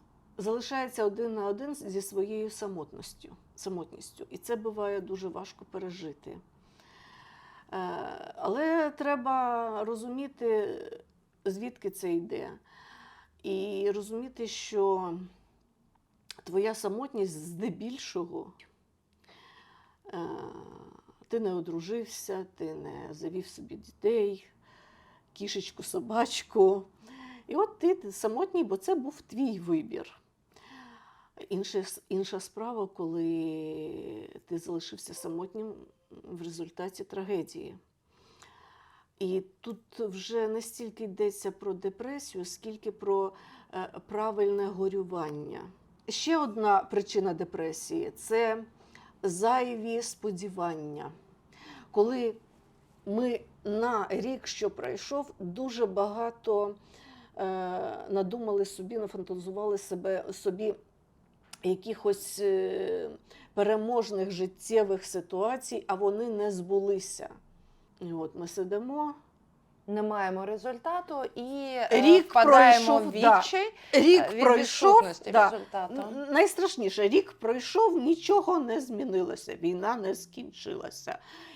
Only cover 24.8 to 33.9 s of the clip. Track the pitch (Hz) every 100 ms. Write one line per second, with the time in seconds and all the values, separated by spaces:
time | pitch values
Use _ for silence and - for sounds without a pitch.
24.8 | - - _ _ _ - 202 202 - -
25.8 | - 190 240 220 262 - - 220 190 196
26.8 | 190 _ - - - - - 320 427 -
27.8 | 339 381 202 190 214 233 381 359 233 190
28.8 | - 359 262 - - 220 269 196 170 160
29.8 | - - - - _ _ _ - - 262
30.8 | 247 233 - - _ - - 190 190 202
31.8 | 190 - _ 190 190 190 - - 226 233
32.8 | 190 - 165 170 165 165 160 156 156 156
33.8 | 156